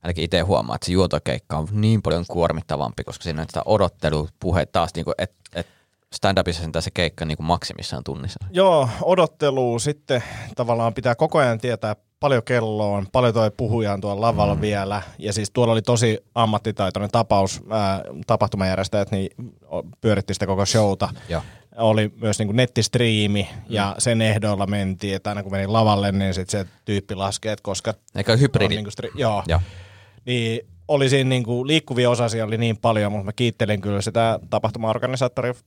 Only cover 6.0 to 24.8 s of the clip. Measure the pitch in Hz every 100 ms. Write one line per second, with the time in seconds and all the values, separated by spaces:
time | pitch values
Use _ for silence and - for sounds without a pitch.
6 | _ - 98 95 90 82 82 80 - -
7 | 87 - 80 76 80 85 - - - 67
8 | - - - - - 180 190 165 127 98
9 | 156 185 190 _ 147 135 127 117 143 147
10 | _ 127 - - - - 117 117 117 113
11 | 127 120 151 165 131 113 123 113 110 104
12 | _ _ 147 131 - 123 113 107 104 101
13 | 98 127 123 113 110 - 117 117 107 101
14 | 101 101 113 107 104 101 107 101 98 101
15 | - - 104 101 101 - 117 113 107 120
16 | 117 110 _ - 113 107 110 101 95 92
17 | 101 117 113 104 98 - - 110 101 98
18 | - 67 92 110 113 104 92 92 95 107
19 | 98 98 95 - 120 - _ 82 82 -
20 | 113 101 - 98 95 95 101 113 104 95
21 | 101 - - - - - _ - 113 110
22 | 107 - 110 107 107 110 127 - 113 120
23 | 120 110 104 101 95 - - 110 101 -
24 | - 117 110 104 104 101 98 104